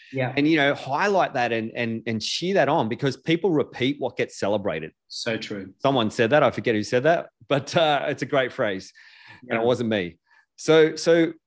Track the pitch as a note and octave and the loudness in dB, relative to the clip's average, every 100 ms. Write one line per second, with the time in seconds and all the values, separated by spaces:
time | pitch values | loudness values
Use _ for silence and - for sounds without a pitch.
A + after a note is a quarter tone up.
0 | - C3+ B2 B2+ D3+ D#3+ C#3 B2+ B2+ C#3+ | -10 -6 -4 0 2 4 2 0 -4 -2
1 | G3+ G3 D#3+ C3 A#2+ A2+ A2 A#2+ A#2 A2+ | 2 2 0 0 0 -2 -4 -6 -4 -4
2 | A#2 A2 - - F3 F#3+ C3+ D#3 A2 - | -4 -4 -4 -4 0 2 2 2 0 -2
3 | C#3 B2+ - E3 G3+ D3+ A#2+ - C3 C#3+ | -4 -4 -2 0 2 0 -2 -2 -4 -2
4 | B2+ - A#2 - G2+ G#2 G2 D#2+ D#2 - | -6 -4 -6 -4 -2 -2 -2 -6 -10 -16
5 | _ - A#2+ A2 - G#2 F#2+ - C3+ C3+ | _ -10 -6 -6 -6 -10 -12 -4 0 2
6 | G#2+ - A2+ D3 B2+ A2 A#2+ G#2+ G#2 B2 | 0 0 2 4 4 0 -2 -2 0 0
7 | D3 E3 - _ - C#3 C3 F3 D#3 C#3+ | 2 0 -2 _ -4 -4 0 0 2 0
8 | D3 B2+ C3 C#3 B2+ - A2 F#2+ - - | -2 -6 -2 0 0 -2 -4 -4 -10 -20
9 | - - - - B2 A#2 A#2 B2 A2+ G#2+ | -20 -20 -20 -20 -4 0 2 2 0 0
10 | F2 - _ _ _ - - D#3+ D#3 D#3 | -2 -10 _ _ _ -6 4 6 6 2
11 | E3+ E3+ D#3+ - | 4 4 4 -2